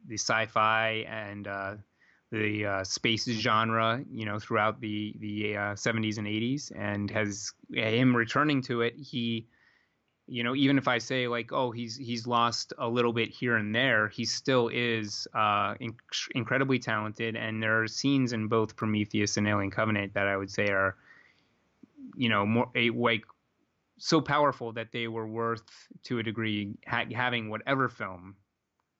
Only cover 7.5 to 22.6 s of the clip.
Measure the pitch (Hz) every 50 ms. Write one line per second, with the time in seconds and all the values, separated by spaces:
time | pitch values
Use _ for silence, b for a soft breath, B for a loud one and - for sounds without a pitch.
7.5 | - _ - - - - 113 110 110 117 131 131 123 120 117 113 - 135 147 151
8.5 | 147 135 127 - 131 120 117 120 123 - 143 - - 127 117 117 113 113 110 -
9.5 | _ _ _ _ _ _ _ _ _ _ _ _ _ _ _ - 127 120 117 120
10.5 | 127 139 139 135 139 139 127 135 123 120 117 - 135 131 123 120 120 120 117 117
11.5 | - 139 131 123 113 120 120 113 110 117 139 113 120 117 113 120 120 120 117 120
12.5 | 113 - - - - - 139 117 117 123 120 120 117 117 113 107 107 - - 123
13.5 | 120 113 107 104 107 117 127 135 120 107 107 104 - - 117 113 - - - -
14.5 | 131 127 117 117 - 123 120 120 117 113 107 104 104 - - - - 120 107 107
15.5 | 104 101 101 98 104 104 127 117 113 - _ _ - - - - - 131 113 -
16.5 | 127 131 139 135 135 123 123 - 113 107 107 107 104 - 117 117 110 113 113 110
17.5 | 110 110 110 110 110 113 113 110 - - - 139 143 135 131 120 120 113 110 104
18.5 | 117 113 110 107 - - - 110 107 107 104 104 - 107 104 104 - - 104 104
19.5 | 104 101 98 98 95 - 113 110 107 101 101 98 101 101 98 101 98 98 98 101
20.5 | 101 - 104 101 101 98 98 95 95 b b b b b b b b b b b
21.5 | b b _ _ _ _ - - _ 294 277 - - - 135 117 110 104 101 104
22.5 | 110 117